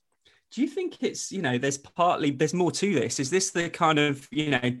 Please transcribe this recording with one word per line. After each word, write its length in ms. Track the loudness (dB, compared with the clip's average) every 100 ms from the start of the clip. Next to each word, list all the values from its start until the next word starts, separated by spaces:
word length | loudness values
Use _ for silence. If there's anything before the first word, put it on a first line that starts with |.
| _ _ _ _ _
Do 80 | -4
you 60 | -2
think 340 | -2 -6 -4
it's, 300 | -4 -4 -8
you 100 | -4
know, 160 | 0 0
there's 220 | 0 -4
partly, 500 | -8 0 2 4 0
there's 240 | 2 0
more 180 | 2 0
to 220 | 0 0
this? 260 | 2 0 -2
Is 120 | 0
this 180 | 0 0
the 220 | -2 -4
kind 260 | 0 2 4
of, 300 | 2 0 -6
you 220 | -4 0
know, 180 | 0 0 0